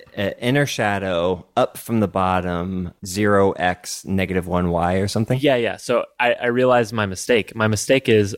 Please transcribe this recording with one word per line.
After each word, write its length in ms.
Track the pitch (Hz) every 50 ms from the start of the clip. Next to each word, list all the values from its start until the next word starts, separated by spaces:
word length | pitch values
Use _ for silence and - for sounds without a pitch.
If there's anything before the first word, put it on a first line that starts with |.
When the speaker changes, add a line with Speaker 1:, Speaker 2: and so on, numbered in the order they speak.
| - - -
Speaker 1:
a 200 | - 101 98 - - 123
inner 220 | 123 135 143 143
shadow 800 | 131 - - 113 104 101 98 98 95 90 85 85 92 92 85 - _ -
up 220 | 120 127 - -
from 220 | - - - 120 113
the 80 | 104
bottom, 840 | 87 - 95 92 92 92 90 87 90 87 85 87 95 95 92 90 85 - _ -
zero 460 | 95 90 104 107 104 101 98 98 95 -
X, 520 | - 85 90 90 - - - - - -
negative 420 | - 95 95 92 90 92 92 87
one 220 | 87 90 90 90 87
Y 260 | 85 82 85 87 92
or 120 | 95 98
something? 320 | 98 - 104 110 - 127 127
Speaker 2:
Yeah, 140 | 143 143 131
yeah. 220 | 120 117 101 92
So 280 | - - - 120 110 - - _ -
I, 140 | 123 120 117
I 120 | - 123
realized 460 | 123 120 123 127 127 123 123 113 101 117
my 120 | 110 104
mistake. 500 | 95 92 - - - 123 110 95 - -
My 120 | 113 110
mistake 400 | 107 107 101 - - 135 135 - 123
is 260 | 110 107 101 98 113